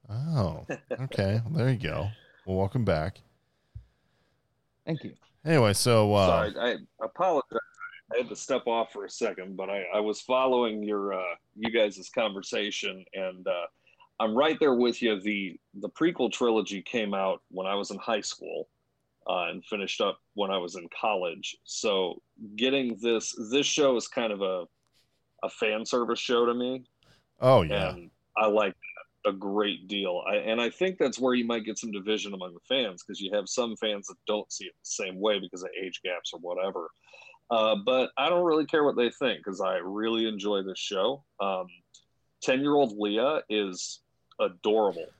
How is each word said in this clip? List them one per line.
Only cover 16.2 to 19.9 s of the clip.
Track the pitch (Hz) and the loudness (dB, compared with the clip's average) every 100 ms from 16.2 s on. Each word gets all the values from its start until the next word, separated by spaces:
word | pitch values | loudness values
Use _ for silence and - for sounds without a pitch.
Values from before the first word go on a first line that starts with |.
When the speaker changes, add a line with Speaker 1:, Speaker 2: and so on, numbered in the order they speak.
| 117 | -2
Speaker 2:
trilogy | - 120 110 101 98 | 2 4 4 0 -8
came | - 120 104 | -4 -2 -2
out | 98 95 90 _ | 0 0 -2 _
when | 90 95 | -6 -2
I | |
was | 101 98 | -2 -4
in | 98 | -8
high | - 107 | -2 -2
school, | - - 82 80 - _ _ _ _ _ - | -4 -10 -10 -8 -10 _ _ _ _ _ -4
uh, | 92 85 | -2 -2
and | 90 | -8
finished | - 107 95 | -8 -6 -6